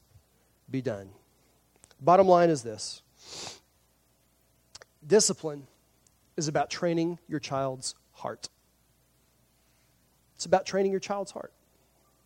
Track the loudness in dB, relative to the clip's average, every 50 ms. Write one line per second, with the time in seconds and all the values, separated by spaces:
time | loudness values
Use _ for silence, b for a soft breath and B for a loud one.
0 | _ _ _ -20 _ _ _ _ _ _ _ _ _ -8 -8 -6 -4 -4 -6 -8
1 | -10 -16 -20 -20 _ _ _ _ _ _ _ _ _ _ _ _ -20 _ _ _
2 | 4 6 8 8 8 8 8 8 6 6 4 0 -2 -8 -12 -12 -12 -14 -14 -16
3 | _ _ _ B B B B B B B B B B _ _ _ _ _ _ _
4 | _ _ _ _ _ _ _ _ _ _ _ _ _ _ _ -20 -20 _ _ _
5 | -2 2 4 4 4 4 -2 -4 -6 -10 -10 -10 -16 -20 _ _ _ _ _ _
6 | _ _ _ _ _ _ _ -6 -6 -2 0 0 -2 -2 -4 -4 -2 0 0 0
7 | 0 -2 -4 -6 _ -10 -8 -8 -8 -6 -4 -4 -4 -4 -6 -8 -10 -12 -12 -12
8 | _ _ _ -12 -12 -10 -10 -10 -16 -20 -20 _ _ _ _ _ _ _ _ _
9 | _ _ _ _ _ _ _ _ _ _ _ _ _ _ _ _ _ _ _ _
10 | _ _ _ _ _ _ _ _ -2 0 0 0 0 0 -2 -2 0 0 -2 -4
11 | -4 -6 -6 -8 -8 -10 -12 -16 -16 -16 -18 _ _ _ _ _ _ _ _ _
12 | _ _ _ _ _